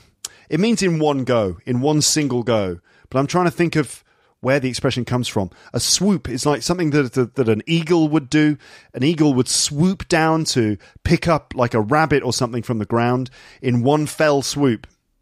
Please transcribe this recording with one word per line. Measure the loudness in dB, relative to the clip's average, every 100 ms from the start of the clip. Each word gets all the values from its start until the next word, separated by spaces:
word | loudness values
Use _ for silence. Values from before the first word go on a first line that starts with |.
| _ _ -18 -18 -6
it | 0
means | 0 2
in | 0 0
one | 0 0
go, | 0 0 0 -4
in | -4 -2
one | 2 2
single | 2 0 0 -2
go, | 0 0 0 -6 _ _ _
but | -4
I'm | 0
trying | 0
to | 0
think | 0 -2 0
of | -4 -6 _ _ _ _
where | 0 0
the | 0
expression | -2 -4 -2
comes | -4 -4 -2
from. | -4 -4 -8 -8
A | -6
swoop | -2 0 0 0 -2
is, | -4
like, | -2 -2
something | -2 -2 0
that, | 0 0
that, | 0 -2 0
that | 0
an | 0
eagle | 0 -2 2 2 2
would | 0 0
do. | 2 2 0 -8 -20 _
An | -2
eagle | 0 2 2
would | 4 0
swoop | 0 -2 0 0 0 -2
down | 0 2 0 0
to | 0 0 -2 -8 -8
pick | -2 0 2
up, | -2 -2
like, | -2 0
a | 0
rabbit | 0 2 2 2
or | 0
something | -2 -2 -4
from | -4 -4
the |
ground | -2 0 0 0 -4 -12 -20 -8
in | -2 0
one | 2 0 -2
fell | 0 2 2
swoop. | 0 0 0 0 -6 _ _ _